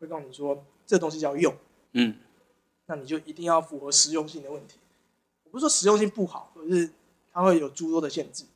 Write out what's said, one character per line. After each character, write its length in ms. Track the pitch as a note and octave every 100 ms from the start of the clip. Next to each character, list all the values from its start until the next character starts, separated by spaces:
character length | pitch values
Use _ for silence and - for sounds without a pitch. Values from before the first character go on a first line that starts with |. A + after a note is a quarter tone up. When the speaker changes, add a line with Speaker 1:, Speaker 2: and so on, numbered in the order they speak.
Speaker 1:
会 60 | D#3+
告 120 | D#3+
诉 80 | C#3
你 60 |
说， 320 | C3 C#3+ C#3 - _ -
这 120 | F#3+
东 120 | E3
西 100 | D#3
要 160 | D3+ C#3+
用。 180 | E3+ - _ _ _
Speaker 2:
嗯。 240 | B2 A#2+ G#2+ _ _ _ _ _ _ -
Speaker 1:
那 100 | D#3
你 100 | C3+
就 120 | D#3
一 140 | D3+
定 100 | D3+
要 160 | E3+ E3
符 180 | D#3+ C#3+
合 140 | C#3
实 200 | C#3+ D3+
用 140 | D#3+ D#3
性 160 | D#3+
的 80 | C3+
问 160 | D3 -
题。 120 | - _ _ _ _ _ _
我 60 | _
不 80 | B3
是 20 |
说 80 | D4+
实 180 | - G3
用 120 | G#3
性 100 | G#3
不 180 | G#3 F#3
好， 260 | - - -
而 120 | D#3+
是 220 | F3+ E3 - _ _ _
它 100 | F3
会 160 | F#3 E3+
有 100 | C#3+
诸 220 | - D#3+
多 100 | E3
的 80 | D3+
限 240 | D#3+ C#3+
制。 120 | - -